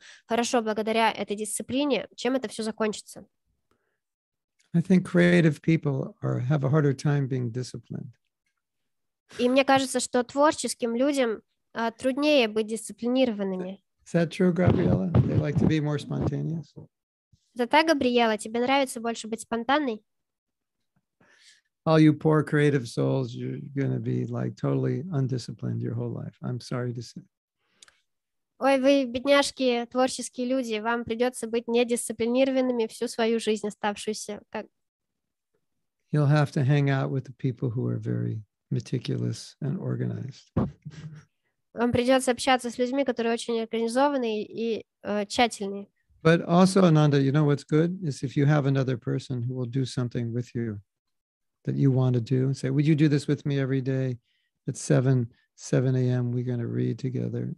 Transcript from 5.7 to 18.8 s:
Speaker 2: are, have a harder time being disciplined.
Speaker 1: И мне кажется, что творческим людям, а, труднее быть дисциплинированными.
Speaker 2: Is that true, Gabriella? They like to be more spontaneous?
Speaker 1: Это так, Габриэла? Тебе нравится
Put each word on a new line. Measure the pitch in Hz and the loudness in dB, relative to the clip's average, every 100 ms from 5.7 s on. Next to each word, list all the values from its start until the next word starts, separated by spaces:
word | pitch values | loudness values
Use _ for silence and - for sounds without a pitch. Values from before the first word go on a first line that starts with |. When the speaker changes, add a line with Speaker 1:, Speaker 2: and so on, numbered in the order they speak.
| 160 147 135 220 - | 0 0 -4 -6 -6
Speaker 2:
are, | 131 123 | -4 -2
have | 123 151 | 0 0
a | 135 | 2
harder | 156 143 | 2 2
time | 135 151 143 131 | 2 0 0 0
being | 131 120 | -2 -4
disciplined. | 123 123 120 - - 120 - _ _ _ _ _ _ _ _ _ _ _ - | -6 -10 -12 -12 -12 -12 -18 _ _ _ _ _ _ _ _ _ _ _ -2
Speaker 1:
И | 247 | 2
мне | 262 269 | 4 4
кажется, | 269 262 254 | 2 2 -4
что | - 247 | -2 -2
творческим | 247 277 302 320 240 - 240 233 | 0 2 2 2 -4 -4 -4 0
людям, | 285 277 233 208 _ _ _ | 0 2 0 -4 _ _ _
а, | 226 226 | -6 -6
труднее | 226 262 262 302 294 220 | -2 -4 0 4 4 4
быть | 220 214 | 0 -4
дисциплинированными. | 220 - - 240 254 247 202 196 185 185 196 _ _ - | -6 -10 -6 -2 2 2 0 -4 -4 -8 -12 _ _ -2
Speaker 2:
Is | |
that | 170 165 | 0 0
true, | - 180 | 2 2
Gabriella? | 170 175 180 175 180 190 165 - | 4 4 4 4 2 4 4 4
They | 156 | 2
like | 151 - | 0 2
to | 160 | 2
be | 156 | 2
more | 147 147 | 0 -4
spontaneous? | - 139 143 143 151 165 - - 156 _ _ _ _ _ _ 240 | -4 -4 -2 -2 -4 -6 -10 -18 -20 _ _ _ _ _ _ -6
Speaker 1:
Это | 240 | 2
так, | 294 320 | 2 4
Габриэла? | 294 254 240 226 214 | 2 2 2 2 0
Тебе | 220 233 | -4 -4
нравится | 247 277 | 0 0